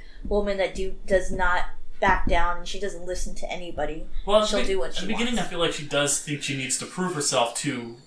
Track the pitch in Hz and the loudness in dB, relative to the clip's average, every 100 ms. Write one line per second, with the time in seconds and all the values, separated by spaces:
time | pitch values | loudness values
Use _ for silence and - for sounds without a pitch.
0 | - - - 208 202 190 175 - 190 - | -16 -12 -2 0 0 0 -2 0 -2 -2
1 | - 190 185 185 180 180 - - - - | 2 2 2 2 2 4 2 2 -2 2
2 | 196 185 - 175 175 175 175 208 202 170 | 2 4 4 6 4 2 -2 -4 -4 -4
3 | 180 180 190 180 - 170 175 160 147 156 | -6 -2 -2 0 -2 -4 -6 -4 -2 -2
4 | - - - 214 208 - - - - - | -2 -2 4 4 4 2 2 2 2 0
5 | 185 214 240 226 175 175 160 - 139 143 | 0 0 0 0 -2 -2 -2 -2 -4 -2
6 | 143 - - 143 - 135 127 - 120 - | 0 0 -2 -6 -4 -6 -4 -4 -6 -4
7 | 180 151 - - - - 147 120 117 123 | -4 -2 -2 2 0 0 -4 -4 -8 -12